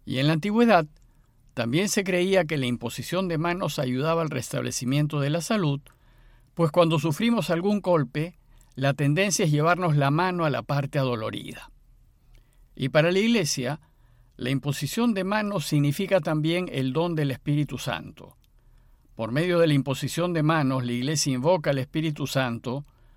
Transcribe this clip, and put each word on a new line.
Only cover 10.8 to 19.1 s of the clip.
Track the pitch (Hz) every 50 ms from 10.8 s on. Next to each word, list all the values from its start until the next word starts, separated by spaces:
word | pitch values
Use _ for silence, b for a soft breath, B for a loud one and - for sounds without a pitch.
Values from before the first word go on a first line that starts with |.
| 139 147 - 147
adolorida. | 135 127 123 113 110 107 104 - - - 226 - - - - _ _ _ - _ _ _ _ _ _ - - - _ _ _ _ - _ _
Y | - 143 131
para | - 156 151 170
la | 180 190
Iglesia, | 208 233 233 220 170 147 - - 123 123 151 - - _ _ _ - _ _ _ - _ _ -
la | - 123
imposición | 139 135 - 143 139 - 147 143 - 226 233 240 214
de | 190 185
manos | 190 208 214 214 202 208 185 147 -
significa | 156 147 143 143 143 - 196 185 196 185
también | 151 175 156 156 151 160 170 180 180 -
el | - 135 131 131 127
don | 156 170 175 170
del | 156 151 139
Espíritu | 123 - - 147 147 147 147 - 143 123
Santo. | - 135 107 80 - - 82 - - - - _ _ _ _ _ _ - - - _ - - _ _ _